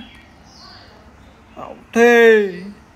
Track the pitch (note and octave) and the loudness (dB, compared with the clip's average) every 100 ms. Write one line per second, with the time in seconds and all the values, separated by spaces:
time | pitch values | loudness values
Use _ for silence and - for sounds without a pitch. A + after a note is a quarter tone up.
0 | - - - - - - - - - - | -12 -20 -20 -20 -20 -20 -20 -20 -20 -20
1 | - - - _ _ - - - - A3+ | -20 -20 -20 _ _ -20 -20 -20 -8 0
2 | A#3+ A#3 A3+ A3 G3+ F3 G3 G3+ _ | 2 4 4 2 -2 -10 -18 -20 _